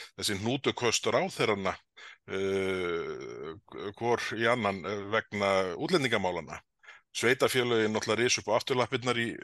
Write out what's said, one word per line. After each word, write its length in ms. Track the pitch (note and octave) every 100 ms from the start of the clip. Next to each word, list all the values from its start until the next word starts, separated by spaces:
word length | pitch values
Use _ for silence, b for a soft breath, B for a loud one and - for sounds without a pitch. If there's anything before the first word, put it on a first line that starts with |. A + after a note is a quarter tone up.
| B -
þessi 160 | G2 G2
hnútuköst 680 | G#2+ C3+ - A2 A#2+ - -
ráðherranna, 640 | A#2 F#3 - A#2+ G2+ F#2+ E2+ _ - B B -
eh, 1200 | G2 G2 G2 F#2+ F#2 F2+ E2+ D2+ C#2 B1+ A#1+ C#2+ D#2+ - - F#2+ G#2
hvor 240 | A#2 A#2 - A2
í 80 | A#2
annan, 340 | B2 G#2 F#2+
eh, 200 | D#2+ G#2 G2+
vegna 400 | A2 - G#2 G2 F#2+ F#2+ F2
útlendingamálanna. 840 | D3+ F3 C3 A2 F#2+ F2 D2 - - _ B B _ -
Sveitarfélögin 800 | A2+ B2+ B2+ C3 B2 A#2 A2 G#2+
náttúrulega 240 | A2+ G#2+
risu 220 | A#2+ -
upp 80 | G#2
á 40 | A2
afturlappirnar 580 | - B2+ A#2+ C3 B2 A#2
í 140 | A#2 E2+